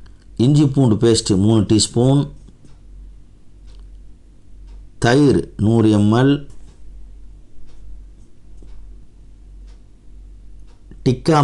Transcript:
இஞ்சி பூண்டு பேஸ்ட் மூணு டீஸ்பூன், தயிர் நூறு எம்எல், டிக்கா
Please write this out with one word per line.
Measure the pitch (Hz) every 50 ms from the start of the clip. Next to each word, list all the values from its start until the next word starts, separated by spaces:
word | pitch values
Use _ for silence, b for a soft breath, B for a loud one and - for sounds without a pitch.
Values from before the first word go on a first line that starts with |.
| - - - - - - - - 110
இஞ்சி | 135 151 147 156 135 131
பூண்டு | 139 135 120 107 98 117
பேஸ்ட் | 117 113 - - - 104 92 98
மூணு | 110 113 110 101 -
டீஸ்பூன், | 113 107 - - - 117 123 131 139 143 143 - - - - - - - - - - - - - - - - - - - - - - - - - - - - - - - - - - - - - - - - - - - - - - - - - - - - - - - -
தயிர் | 117 123 147 147 135 98 85 - - - - 98
நூறு | 110 117 117 110 110 107 104
எம்எல், | 104 104 110 117 135 139 143 143 - - - - - - - - - - - - - - - - - - - - - - - - - - - - - - - - - - - - - - - - - - - - - - - - - - - - - - - - - - - - - - - - - - - - - - - - - - - - - - - - - - - - - - - - - - - - -
டிக்கா | 131 120 - - 170 160 147